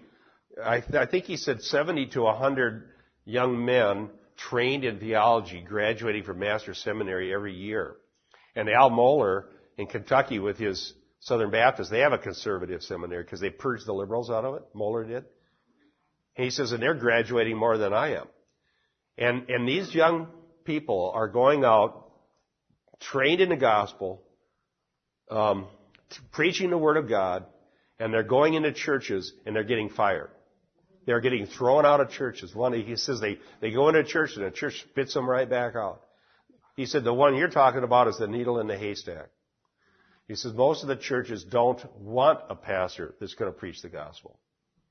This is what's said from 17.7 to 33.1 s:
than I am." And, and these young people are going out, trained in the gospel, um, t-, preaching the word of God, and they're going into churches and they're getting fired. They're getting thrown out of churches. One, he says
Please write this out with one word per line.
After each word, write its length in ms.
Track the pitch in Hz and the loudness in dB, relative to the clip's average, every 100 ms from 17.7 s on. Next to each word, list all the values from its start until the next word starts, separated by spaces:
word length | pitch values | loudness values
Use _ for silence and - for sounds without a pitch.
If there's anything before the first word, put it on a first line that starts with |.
| 113 | 2
than 140 | 101 | 2
I 160 | 104 147 | 0 0
am." 180 | 95 - _ _ _ _ _ _ _ _ - | -4 -8 _ _ _ _ _ _ _ _ -4
And, 320 | 120 123 123 | 0 0 -2
and 180 | 127 120 | -2 0
these 280 | 156 190 156 | -2 -2 2
young 320 | 160 170 165 - - _ - | 4 2 -4 -14 -20 _ -6
people 440 | 151 151 98 90 110 | -6 -2 -2 -2 -2
are 120 | 110 | -2
going 380 | 113 131 147 127 | 2 4 6 6
out, 420 | 110 107 - - _ _ _ _ _ _ _ _ - | 6 6 0 -20 _ _ _ _ _ _ _ _ -20
trained 420 | - 135 135 175 | -6 0 2 4
in 80 | 185 | 2
the 60 | 156 | 4
gospel, 680 | 127 104 101 - 95 95 _ _ _ _ _ _ _ _ _ _ - | 4 4 2 -4 -10 -10 _ _ _ _ _ _ _ _ _ _ -6
um, 360 | 110 107 98 98 - _ _ - | 0 2 0 -4 -16 _ _ -20
t-, 80 | - - | -20 -10
preaching 380 | - 160 170 185 | -2 0 0 0
the 80 | 175 | 2
word 200 | 156 151 | 4 2
of 120 | 127 | 2
God, 380 | 107 92 92 92 _ _ _ _ - | 0 0 -2 -6 _ _ _ _ -8
and 160 | 113 | -2
they're 80 | 113 | 0
going 320 | 107 127 156 | 2 4 4
into 180 | 160 151 | 2 -2
churches 600 | - - 139 131 98 87 - - | -4 -2 -2 -2 -6 -6 -14 -6
and 80 | 110 | -4
they're 80 | |
getting 260 | 107 117 104 | -2 -2 -2
fired. 400 | - 104 85 73 - _ _ _ _ _ _ - | 0 0 0 -6 -18 _ _ _ _ _ _ -2
They're 140 | 120 | 0
getting 240 | 123 120 101 | 2 -2 -4
thrown 400 | - 123 143 147 | -2 2 6 6
out 160 | 147 | 6
of 80 | 131 | 2
churches. 440 | - 131 - 92 | -2 -8 -8 -12
One, 200 | 104 127 | -4 -2
he 240 | 117 107 117 | -2 -6 -6
says 240 | - | -6